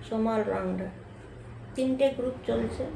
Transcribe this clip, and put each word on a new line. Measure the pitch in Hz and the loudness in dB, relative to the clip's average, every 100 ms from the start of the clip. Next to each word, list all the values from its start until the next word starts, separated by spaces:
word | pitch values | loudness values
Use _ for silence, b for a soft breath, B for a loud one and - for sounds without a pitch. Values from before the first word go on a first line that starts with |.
| - | -2
সোমা | 220 220 220 | 0 2 4
অলরাউন্ডার, | 208 190 185 185 185 - - - - - - - - - | 2 2 0 -2 -4 -8 -14 -16 -16 -14 -14 -14 -10 0
তিনটে | 262 262 269 262 | 2 6 4 4
গ্রুপ | 247 - - | -2 -2 0
চলছে | 233 226 - 262 | 2 2 -2 -4